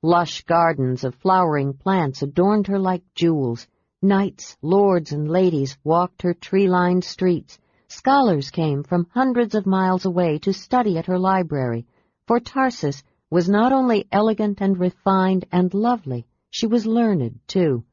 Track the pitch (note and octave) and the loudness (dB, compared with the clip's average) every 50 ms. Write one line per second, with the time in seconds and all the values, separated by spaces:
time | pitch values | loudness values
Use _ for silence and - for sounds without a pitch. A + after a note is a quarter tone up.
0 | - D#3+ F3 E3+ F3 - - - - - E3+ E3+ E3+ E3 D#3+ C#3 C3 B2+ B2+ B2+ | 0 2 2 2 0 -2 -6 -14 -4 0 2 2 2 2 2 0 -2 -2 -2 -4
1 | - C3 B2 _ _ F#3+ F#3+ F#3 F3+ E3 D3+ C#3+ C3+ C#3 C3+ C#3 - F#3+ F#3+ F#3 | -4 -8 -8 _ _ 2 2 2 2 2 0 -2 -2 -4 -6 -4 -2 0 0 0
2 | E3 C#3 C3 - C#3+ C#3 C#3 - F3+ G3 G#3+ G#3+ G3 G3 G3 G3 F#3+ F#3 F#3 F3 | 0 -2 -2 -6 -8 -4 0 2 2 2 2 2 0 0 -2 -2 0 -2 -2 -4
3 | _ _ _ - F3 E3+ E3 D3+ C3+ A#2+ A#2 A#2 - _ _ _ _ _ _ _ | _ _ _ 0 0 0 2 0 -2 -2 -4 -6 -10 _ _ _ _ _ _ _
4 | - G3 G3+ F#3+ G3 G3 - - - - - _ - D3+ F3+ G3 G3+ G3 F#3 F3 | 0 2 2 2 0 -2 -6 -10 -20 -20 -20 _ -2 0 2 4 4 4 2 2
5 | D#3 - D3 D3 D3+ D3+ E3 F#3 F#3+ F3+ E3 C#3+ C#3 C3+ - _ _ D3+ D#3+ E3+ | 0 -4 -6 -6 -4 0 0 2 2 2 2 0 -2 -2 -6 _ _ 0 2 2
6 | F3+ F3 _ _ - F3+ F3 _ - - - F#3+ G3+ F#3 F3+ F3+ F3+ F3+ F3+ F3+ | 2 -2 _ _ -4 -4 -4 _ -6 -2 0 2 2 4 2 2 2 2 2 0
7 | F3+ - - - F#3 F#3 F3 D#3 - _ - _ _ _ _ _ _ _ - - | -2 -4 -8 -2 0 0 0 0 -4 _ -20 _ _ _ _ _ _ _ -20 -4
8 | _ C4 C4+ C#4+ C4 A3+ F3 D3 C3+ C3+ - F3 D#3+ D#3 C#3+ C#3 D3 - F3+ F3 | _ 2 2 4 4 4 2 0 -2 -6 -4 -2 -2 -2 -2 -4 -4 -2 -2 -2
9 | E3+ _ _ B3 C4 C4 B3 A#3+ A#3+ A3 A3 G#3+ F#3+ G3 F#3+ F#3+ F#3 F#3 F#3 F#3 | -2 _ _ -2 0 0 2 0 0 0 -2 -2 0 0 0 2 2 0 0 0
10 | - G3 F3 F3+ F3+ E3 D3+ D#3 - G3 G3 - - _ - B3 A#3+ G#3+ F3+ D#3+ | -2 -2 0 0 0 0 -2 -2 -2 -4 -4 -4 -4 _ 0 0 0 0 -2 -2
11 | E3 - F#3 F3+ F#3 F#3+ F#3+ F#3+ F3+ D#3 D3+ C#3 C3 B2 A#2 A2+ A#2+ _ _ _ | -2 -2 -2 0 0 0 0 0 -2 -2 -4 -4 -2 -2 -4 -6 -8 _ _ _
12 | _ _ _ _ _ _ A#3 A#3+ A#3+ - - C4+ C4+ C4 A#3+ - - C#3+ C#3 - | _ _ _ _ _ _ -2 -2 -2 -4 -4 -2 -2 -2 -2 -4 -6 -6 -6 -6
13 | _ _ _ _ _ _ D#3 F3+ E3+ F3 G3+ G#3 A#3 B3+ C4 C4+ C4 B3 A3+ G#3 | _ _ _ _ _ _ 0 0 2 2 2 2 2 2 2 2 2 2 0 0
14 | - _ - G3 G#3+ A3+ A3 G#3 G#3+ G#3 G3+ - G3 F#3+ G3 F3+ F3+ F#3 - _ | -2 _ -2 0 0 0 0 0 -2 -4 -2 -2 -2 -2 0 0 -2 -4 -4 _
15 | _ G3 F#3+ F#3+ F#3 F#3+ F#3+ F#3 F3 _ - F3+ F3+ F3+ E3+ G3 G#3+ A#3+ B3 A3+ | _ 0 2 2 2 2 0 -2 -2 _ 0 0 0 0 0 0 0 0 -2 -2
16 | F3 C#3 B2+ A#2+ A#2 _ _ _ _ _ - - - A3 A3 A#3+ G#3 A3 A3+ A#3 | -4 -8 -8 -8 -10 _ _ _ _ _ -8 -6 -2 0 0 0 0 0 0 0
17 | A#3 A3 G3+ E3 B2+ A#2 A#2 A#2 _ _ - F#3+ F3+ D#3 C3 A#2 A2+ _ | 2 2 0 0 -2 -4 -6 -12 _ _ -2 0 0 2 0 -2 -4 _